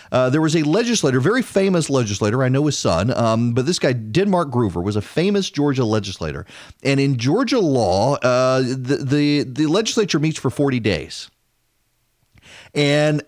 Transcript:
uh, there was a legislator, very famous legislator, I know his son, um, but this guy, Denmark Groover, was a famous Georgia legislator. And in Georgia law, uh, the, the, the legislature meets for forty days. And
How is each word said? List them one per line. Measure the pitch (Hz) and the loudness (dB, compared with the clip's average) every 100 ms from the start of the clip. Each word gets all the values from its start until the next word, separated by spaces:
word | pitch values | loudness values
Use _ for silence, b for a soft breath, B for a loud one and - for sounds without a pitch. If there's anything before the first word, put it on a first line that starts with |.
| B | B
uh, | 123 127 | 0 2
there | 147 | 2
was | 160 165 | 2 0
a | |
legislator, | 147 180 240 233 147 127 | 0 0 0 0 0 2
very | 131 247 | 2 0
famous | - 202 196 175 147 | 0 0 2 0 0
legislator, | 135 110 104 107 123 | 0 0 -2 0 0
I | 127 | 0
know | 135 147 | 2 0
his | 139 | 0
son, | 117 85 107 - | 0 0 0 0
um, | 113 113 120 | 2 2 0
but | 120 127 | 0 0
this | 180 | 0
guy, | 156 | 0
Denmark | 123 107 117 202 185 156 | -2 -2 0 2 0 0
Groover, | 120 110 85 | 0 0 0
was | 95 104 | -2 -2
a | |
famous | 98 - 185 202 185 | -4 -2 0 0 -2
Georgia | - 147 135 | -2 0 0
legislator. | 117 110 98 95 80 71 87 B B B | 0 0 -2 -6 -8 -8 -12 B B B
And | 131 139 | -2 0
in | 139 131 | 2 0
Georgia | 120 196 254 262 | 0 0 2 0
law, | 170 131 101 92 120 143 | 2 2 2 2 0 0
uh, | 127 123 131 131 | 0 2 2 2
the, | 127 131 123 143 | 0 -4 -2 -2
the, | 135 147 147 147 | 0 0 2 0
the | 131 127 151 | -2 -2 0
legislature | 180 226 - 202 156 | 0 0 0 0 0
meets | 156 156 | -2 -2
for | 131 | -4
forty | - 139 127 | 0 0 0
days. | 107 82 65 - - _ _ _ _ _ _ _ _ _ _ _ B B B | 0 -2 -4 -14 -16 _ _ _ _ _ _ _ _ _ _ _ B B B
And | - 143 147 151 151 | -2 2 2 2 0